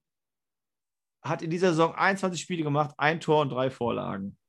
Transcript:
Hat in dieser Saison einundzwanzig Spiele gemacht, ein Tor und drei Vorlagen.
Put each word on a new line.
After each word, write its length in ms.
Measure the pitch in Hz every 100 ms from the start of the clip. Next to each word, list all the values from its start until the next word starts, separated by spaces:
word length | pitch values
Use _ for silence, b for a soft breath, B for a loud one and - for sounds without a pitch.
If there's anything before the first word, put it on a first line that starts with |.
| _ _ _ _ _ _ _ _ _ _ _ _
Hat 180 | 131 170
in 80 | 170
dieser 220 | 170 185
Saison 240 | 160 165
einundzwanzig 480 | 139 180 196 190 170
Spiele 200 | - 175
gemacht, 320 | 151 143 143 -
ein 220 | 143 165
Tor 200 | 160 151
und 80 | 139
drei 220 | 123 131
Vorlagen. 680 | - 117 107 92 98 98 -